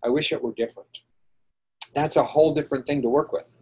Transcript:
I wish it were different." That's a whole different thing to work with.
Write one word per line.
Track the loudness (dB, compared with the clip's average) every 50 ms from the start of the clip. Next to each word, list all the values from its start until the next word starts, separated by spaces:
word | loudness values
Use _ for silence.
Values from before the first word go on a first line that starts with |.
| 0
I | 0
wish | 0 0 0 0 -4
it | -2
were | -4 -6 -4
different." | -4 -4 -4 -6 -14 -20 _ _ -20 _ _ _ _ _ _ _ _ _ _ _ _ _ _ _ _ -16 -8 _
That's | -2 -2 2 2
a | 2 2
whole | 2 4 4 4 4 4
different | 0 -2 -2 -4 -6 -2
thing | -2 -2 0 0
to | 2
work | 2 0 0 0 -4
with. | -6 -6 -8 _ _